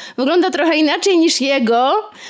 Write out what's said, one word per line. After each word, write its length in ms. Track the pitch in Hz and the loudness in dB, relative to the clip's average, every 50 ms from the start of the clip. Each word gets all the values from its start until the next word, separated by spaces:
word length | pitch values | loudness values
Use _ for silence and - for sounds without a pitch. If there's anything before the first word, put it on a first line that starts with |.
| - - - | -18 -14 -6
wygląda 320 | - 254 269 330 359 339 370 | -4 -2 0 2 2 0 0
trochę 260 | 254 277 302 320 320 | 0 0 0 0 2
inaczej 400 | 311 311 285 320 - - 403 370 | 2 2 0 0 0 0 2 2
niż 240 | 330 320 330 - - | 4 2 2 0 0
jego, 680 | 254 277 277 269 240 220 233 240 254 277 359 440 427 427 - - - | -2 0 0 0 0 0 2 2 2 2 0 -2 -4 -6 -18 -20 -20